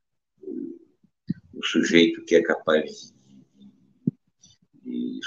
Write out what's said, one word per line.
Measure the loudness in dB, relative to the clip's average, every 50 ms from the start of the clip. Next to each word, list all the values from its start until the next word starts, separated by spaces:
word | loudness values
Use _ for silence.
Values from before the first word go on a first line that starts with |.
| _ _ _ _ _ _ _ _
o, | -16 -12 -12 -10 -10 -12 -14 -18 -20 _ _ _ _ _ _ _ _ -10 -10 -10 -14 _ -14
o | -8
sujeito | -6 -2 0 0 2 4 6 6 6 6 2 -2 0
que | 2 4
é | 4
capaz | 4 2 -2 -2 0 0 0 0 0 -4 -10 -16 -20 -20 _ _ _ _ -20 -20 _ _ _ _ -20 -20 _ _ _ _ _ _ _ -8 -8 _ _ _ _ _ _ _ _ _ _ _ _ _
de, | -16 -14 -12 -10 -10 -12 -12 -14
de | -14